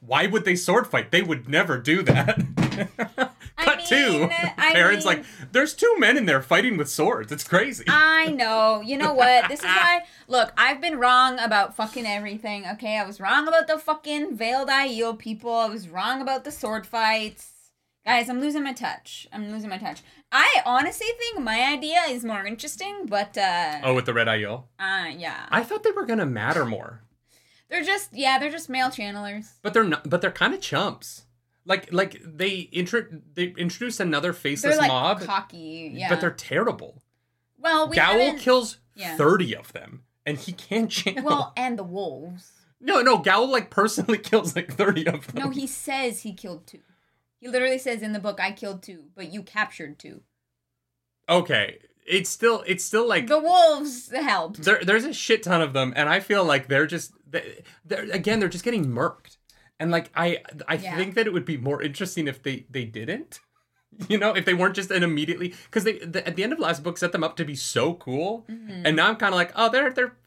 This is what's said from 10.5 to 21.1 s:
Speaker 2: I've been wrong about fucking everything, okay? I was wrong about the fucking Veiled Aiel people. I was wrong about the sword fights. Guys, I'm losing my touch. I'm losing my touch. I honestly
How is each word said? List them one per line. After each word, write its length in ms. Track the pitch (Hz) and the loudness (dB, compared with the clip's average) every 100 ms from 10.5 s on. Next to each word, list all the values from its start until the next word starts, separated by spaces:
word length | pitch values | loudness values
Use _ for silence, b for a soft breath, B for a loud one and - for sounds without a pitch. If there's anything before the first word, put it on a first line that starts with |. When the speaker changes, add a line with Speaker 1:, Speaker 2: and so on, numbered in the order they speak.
| - | 4
Speaker 2:
I've 220 | 247 277 | 2 2
been 180 | 339 285 | -2 2
wrong 400 | 247 254 262 247 | 4 6 6 2
about 380 | 226 208 196 - | 2 2 2 -2
fucking 300 | 220 247 220 | -6 -6 -4
everything, 580 | 202 208 214 220 208 185 | -4 -6 -8 -8 -8 -8
okay? 260 | 214 226 214 | -8 -4 -4
I 80 | 196 | -4
was 140 | 202 | -4
wrong 260 | 190 269 311 | 0 2 4
about 200 | 320 320 | 2 4
the 100 | 311 | 0
fucking 580 | - 311 294 294 330 220 | -2 -4 -2 -4 -4 -4
Veiled 320 | 226 262 269 | -2 0 2
Aiel 480 | 269 277 226 226 220 | 2 2 -2 -2 -4
people. 360 | 220 220 240 | -8 -8 -2
I 120 | 226 226 | 0 0
was 220 | 220 180 | -4 -10
wrong 320 | 175 214 262 | -6 -2 -2
about 240 | 269 262 | -2 -4
the 60 | 285 | -4
sword 340 | - 220 220 214 | -8 -6 -6 -4
fights. 640 | 233 220 220 214 - - - _ _ _ _ 214 | 0 2 2 -2 -10 -20 -20 _ _ _ _ 0
Guys, 220 | 240 233 | 2 2
I'm 100 | 247 | -2
losing 220 | 294 294 | -2 -2
my 100 | 277 | -4
touch. 540 | 247 233 - - - - | -6 -8 -8 -12 -18 -14
I'm 180 | 214 208 | -12 -10
losing 180 | 214 214 | -10 -8
my 80 | 190 | -8
touch. 240 | 196 - b b b | -10 -12 b b b
I 300 | 269 415 - | 4 4 4
honestly 440 | - 247 320 - 453 | 4 2 2 -2 -6